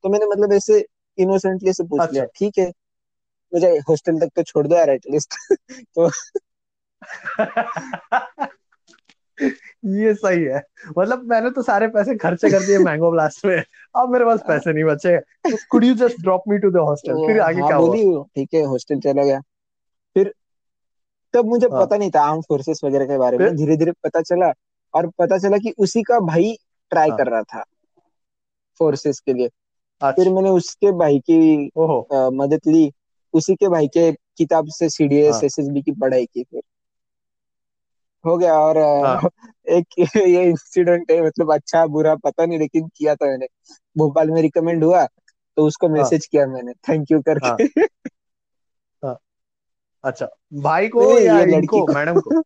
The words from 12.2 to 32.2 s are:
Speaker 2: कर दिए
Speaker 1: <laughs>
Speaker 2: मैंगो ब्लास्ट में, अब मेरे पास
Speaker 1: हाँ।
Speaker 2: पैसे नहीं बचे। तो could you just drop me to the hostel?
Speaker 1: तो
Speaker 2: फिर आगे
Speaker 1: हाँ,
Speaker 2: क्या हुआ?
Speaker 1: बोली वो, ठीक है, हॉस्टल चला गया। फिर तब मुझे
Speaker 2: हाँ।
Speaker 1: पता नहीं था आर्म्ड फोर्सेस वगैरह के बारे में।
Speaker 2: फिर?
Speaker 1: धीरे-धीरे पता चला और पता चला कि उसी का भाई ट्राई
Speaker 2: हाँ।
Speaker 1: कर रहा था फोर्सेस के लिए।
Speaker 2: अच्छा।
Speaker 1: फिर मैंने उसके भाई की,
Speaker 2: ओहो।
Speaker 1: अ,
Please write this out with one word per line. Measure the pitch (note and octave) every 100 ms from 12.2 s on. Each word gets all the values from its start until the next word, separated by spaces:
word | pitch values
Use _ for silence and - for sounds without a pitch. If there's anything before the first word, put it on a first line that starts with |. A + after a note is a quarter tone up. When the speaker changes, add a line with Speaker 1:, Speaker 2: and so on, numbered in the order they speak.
| F3 F3 G#3
Speaker 2:
कर | G3
दिए | F#3+ G3
Speaker 1:
<laughs> |
Speaker 2:
मैंगो | F#3 D#3 E3+
ब्लास्ट | E3 D#3 - G3
में, | E3+ - _ _ A#3+
अब | B3+
मेरे | B3
पास | A#3 A3
Speaker 1:
हाँ। | -
Speaker 2:
पैसे | D3+ E3+
नहीं | D3+
बचे। | D#3 D3 F3+ E3+
तो | - _ E4+
could | A#3 - A#3
you | A#3+
just | A3+
drop | A#3+ A#3+ F3+
me | F#3
to | G#3
the | G3+
hostel? | G3+ F3+ D3+
Speaker 1:
तो | D3 C#3+ D#3 D#3
Speaker 2:
फिर | A3
आगे | E3 B2+
Speaker 1:
हाँ, | C#3+
Speaker 2:
क्या | D3
हुआ? | E3
Speaker 1:
बोली | G#3+
वो, | G3+ D#3 -
ठीक | - C#3
है, | D#3+
हॉस्टल | D3 B2+ - C#3+
चला | C#3 C#3
गया। | C#3 C3+ - _ _ _ _ _ _
फिर | F#3+ G3+ - _ _ _ _ _ _ _ _ _
तब | A#3+
मुझे | A3 A#3+ A#3+
Speaker 2:
हाँ। | C4 F#3
Speaker 1:
पता | G#3
नहीं | G3
था | D#3
आर्म्ड | D3 D#3 D#3+
फोर्सेस | D3 C3+ D#3
वगैरह | C#3+ C#3
के | C3+ C#3
बारे | B2 B2
में। | G3+
Speaker 2:
फिर? | D#3
Speaker 1:
धीरे-धीरे | D3+ D#3 E3
पता | E3+ D3+ E3
चला | D#3+ F3 F3 - _ _ _
और | D#3 E3+
पता | - E3+ F#3+
चला | G3 G3+
कि | A3 -
उसी | G3 A#3
का | A3 A#3+
भाई | F3 E3 G#3 A3 _ _ _
ट्राई | E3+ D#3
Speaker 2:
हाँ। | -
Speaker 1:
कर | B2
रहा | A2+
था | G#2 A2 - _ _ _ _ _ _ _ _ _ _ _
फोर्सेस | D#3+ C3+ D3+ C3
के | -
लिए। | B2+ A#2+
Speaker 2:
अच्छा। | _ _ _ _ _ C#3
Speaker 1:
फिर | C3+ F#3
मैंने | F#3+ F#3+
उसके | F#3 - - G3+
भाई | F3 D#3 C#3+
की, | - E3 D#3+ D3+ C#3+ D#3
Speaker 2:
ओहो। | D#3+ C3+
Speaker 1:
अ, | - C#3